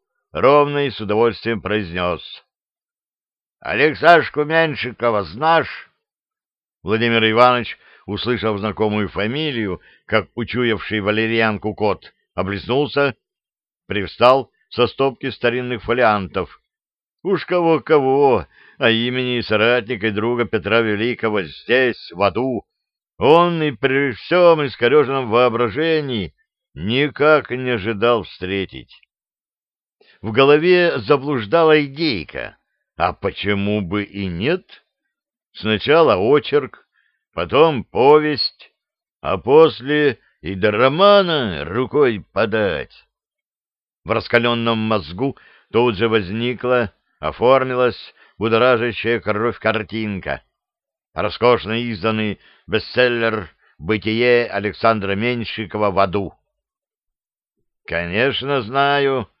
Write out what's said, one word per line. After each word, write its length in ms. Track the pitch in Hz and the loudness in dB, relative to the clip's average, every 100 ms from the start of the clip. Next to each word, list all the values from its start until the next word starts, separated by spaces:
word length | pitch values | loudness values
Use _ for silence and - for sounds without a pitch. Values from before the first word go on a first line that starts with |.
| _ _ _ | _ _ _
ровно 560 | 76 123 147 143 143 143 | 0 4 4 2 0 -4
и 40 | |
с 80 | - | -4
удовольствием 600 | 107 104 117 104 113 113 | -2 2 2 0 -4 -6
произнёс: 600 | 92 107 92 87 90 80 - - _ _ _ _ _ _ _ _ _ _ _ _ | -2 -4 -4 -4 -4 -4 -8 -20 _ _ _ _ _ _ _ _ _ _ _ _
"Алексашку 840 | - 101 147 120 156 170 127 - | -8 0 0 2 4 4 4 -4
Меньшикова 800 | 147 160 160 135 123 117 117 107 | -2 0 0 -2 -8 -4 0 0
знаешь?" 640 | 90 95 156 165 131 - - _ _ _ _ _ _ _ _ _ | -4 -4 2 2 0 -8 -20 _ _ _ _ _ _ _ _ _
Владимир 400 | 87 110 117 117 110 | -4 0 2 2 2
Иванович, 480 | 110 123 123 113 - _ _ - | 6 4 4 -2 -12 _ _ -10
услышав 500 | 101 - 120 107 101 | -6 -4 -2 -2 -2
знакомую 500 | 107 98 107 104 98 | -4 -2 -2 0 -4
фамилию, 720 | 87 104 135 156 123 104 87 _ _ - | -4 -4 -4 -4 -4 -6 -6 _ _ -4
как 220 | 110 95 | -2 -2
учуявший 680 | - 117 120 123 104 - 107 | -8 -6 -2 -2 -2 -4 -4
валерьянку 720 | 98 107 110 113 113 104 107 101 | -2 0 0 0 0 -2 -6 -2
кот, 380 | 107 92 - _ _ | -2 -2 -8 _ _
облизнулся, 840 | - 95 101 82 127 147 143 139 123 _ _ _ _ _ _ - | -6 -6 -6 -2 -2 0 0 -2 -2 _ _ _ _ _ _ -8
привстал 640 | 98 95 - 120 135 120 _ _ | -6 -6 2 4 4 0 _ _
со 180 | - 120 | -2 -2
стопки 420 | - 135 123 139 | 0 -2 -2 -10
старинных 540 | - 120 120 123 120 | -4 -2 -2 -6 -8
фолиантов. 760 | 113 120 120 104 92 98 85 - _ _ _ _ _ _ | -4 0 2 2 -2 -6 -8 -12 _ _ _ _ _ _
Уж 220 | 175 185 - | -4 -4 -2
кого-кого, 1000 | 180 170 156 - 156 131 135 143 113 87 _ _ _ | 0 2 0 2 2 4 4 4 2 -2 _ _ _
а 100 | 123 | 0
имени 520 | 113 120 127 127 123 | 2 0 -4 -4 -4
соратника 640 | 110 107 110 123 104 120 110 | -2 0 2 2 -2 -6 -4
и 40 | |
друга 340 | 101 113 120 117 | -2 -2 -2 -2
Петра 360 | 110 101 113 | -4 0 0
Великого 640 | 113 104 117 113 113 104 | 0 -2 -2 -2 -2 -2
здесь, 680 | 82 71 - 123 127 110 - | -6 -10 -2 2 2 -2 -10
в 100 | 85 | -2
аду, 420 | 98 101 131 120 - _ _ _ _ - | 0 0 -4 -6 -10 _ _ _ _ -2
он 420 | 123 165 175 170 | 4 6 4 0
и 80 | 156 | -4
при 440 | 120 135 135 139 | -2 -2 0 -2
всём 520 | 107 - 175 175 160 143 | -4 -2 4 6 4 0
искорёженном 640 | - 120 147 131 135 117 | 0 4 4 2 -2 0
воображении — 1040 | 113 123 113 120 104 165 160 143 120 87 - _ _ _ | 2 2 2 -2 -2 -2 -2 -2 -6 -6 -12 _ _ _
никак 800 | - 90 123 143 - 147 151 113 | -10 -4 -2 -2 2 4 4 2
не 200 | 127 127 | -6 -4
ожидал 520 | 120 95 107 117 117 | -2 -4 0 0 0
встретить. 800 | 92 - 92 98 92 67 58 - _ _ _ _ _ _ _ _ _ _ _ _ | -2 -10 -6 -4 -6 -10 -20 -20 _ _ _ _ _ _ _ _ _ _ _ _
В 100 | 101 | -2
голове 640 | 110 135 147 170 180 175 139 | 2 6 4 4 4 2 0
заблуждала 840 | 104 143 139 139 104 165 160 156 | 0 0 0 -4 0 2 4 4
идейка: 720 | 143 135 160 107 76 - 60 - _ _ _ - | 0 -4 -4 -4 -8 -12 -14 -16 _ _ _ -4
а 160 | 87 | -4
почему 680 | 87 101 - 98 101 101 107 | -2 -6 -4 -4 -2 -2 -2
бы 220 | 92 104 | -2 -6
и 220 | 101 98 95 | -6 -8 -8
нет? 580 | 85 117 180 - - _ _ _ _ _ _ _ | -4 -4 -4 -8 -20 _ _ _ _ _ _ _
Сначала 640 | - 101 107 - 156 156 98 | -10 -4 -2 2 4 4 2
очерк, 720 | 104 147 - 147 131 - _ _ _ _ _ | 2 2 2 -2 -4 -10 _ _ _ _ _
потом 500 | - 90 117 160 139 | -10 -2 2 2 2
повесть, 880 | 92 - 131 151 151 139 - - - _ _ _ _ _ | -4 0 4 4 4 -2 -6 -8 -20 _ _ _ _ _
а 160 | 69 90 | -6 -4
после 800 | 104 147 160 107 127 151 147 113 _ _ | 4 6 6 4 -4 0 0 -2 _ _
и 140 | 78 95 | -10 -2
до 160 | 107 | 0
романа 960 | 104 131 147 202 202 185 156 117 78 73 | 2 2 4 4 4 4 -2 -2 -6 -6
рукой 600 | 101 127 147 139 107 - | -4 -2 2 2 0 -6
подать. 720 | 98 113 110 104 78 64 - _ _ _ _ _ _ _ _ _ _ | -4 -2 0 -2 -2 -8 -16 _ _ _ _ _ _ _ _ _ _
В 80 | - | -6
раскалённом 680 | 110 - 120 117 117 117 113 | -4 0 0 2 0 -2 -2
мозгу 580 | 110 110 76 87 135 - _ _ _ | -2 -2 -4 -6 -6 -6 _ _ _
тут 260 | 117 120 95 | 0 2 2
же 120 | 117 | 0
возникла, 840 | 110 90 107 120 120 123 123 113 - _ _ | 0 -2 -4 -4 -4 0 0 0 -6 _ _
оформилась 960 | 78 78 120 131 131 127 127 113 - _ _ - | -8 0 4 4 2 0 -2 -2 -12 _ _ -6
будоражащая 800 | 110 113 123 120 120 107 110 117 | 0 2 4 2 0 -4 -2 -2
кровь 400 | 101 104 117 107 | -2 -2 -4 -2
картинка. 800 | 110 110 104 113 107 98 80 67 - _ _ _ _ _ _ | -2 -2 -6 -8 -6 -6 -8 -10 -10 _ _ _ _ _ _
Роскошно 600 | - 101 - 120 117 82 | -6 -6 0 2 2 -2
изданный 640 | 110 120 104 104 110 107 95 _ _ - | -6 -6 -4 -4 -2 -4 -8 _ _ -6
бестселлер 800 | 104 - - 127 120 113 110 87 _ _ _ | -6 -2 0 0 2 -2 -2 -8 _ _ _
"Бытие 720 | 78 107 110 110 123 120 117 | -4 -2 -2 0 2 2 0
Александра 640 | 98 101 92 113 113 98 98 | -4 -6 -2 0 0 -2 -4
Меньшикова 760 | 120 120 110 - 104 107 104 | -2 -4 -6 -10 -8 -2 -2
в 80 | 92 | 0
аду". 340 | 98 98 95 - _ _ _ _ _ _ _ _ _ _ _ _ _ _ - | -2 -2 -6 -12 _ _ _ _ _ _ _ _ _ _ _ _ _ _ -8
"Конечно, 760 | 85 87 95 131 127 131 139 | -6 -4 -2 -2 -2 -4 -4
знаю". 640 | 104 135 139 143 135 135 101 _ | -4 -2 0 0 0 -2 -6 _